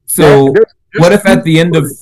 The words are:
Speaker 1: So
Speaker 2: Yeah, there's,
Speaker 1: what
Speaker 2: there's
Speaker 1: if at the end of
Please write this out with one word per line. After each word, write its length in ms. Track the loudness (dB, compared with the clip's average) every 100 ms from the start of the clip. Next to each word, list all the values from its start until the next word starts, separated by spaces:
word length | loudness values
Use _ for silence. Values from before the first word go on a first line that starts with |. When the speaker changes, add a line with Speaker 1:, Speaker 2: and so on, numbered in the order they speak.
| -12
Speaker 1:
So 180 | -2 2 2 2
Speaker 2:
Yeah, 40 |
there's, 200 | 0 -2 _ _ -2
Speaker 1:
what 80 | 0
Speaker 2:
there's 120 | 0
Speaker 1:
if 40 | 0
at 180 | -2
the 160 | 0 -2
end 160 | 0 -2
of 140 | -4 -10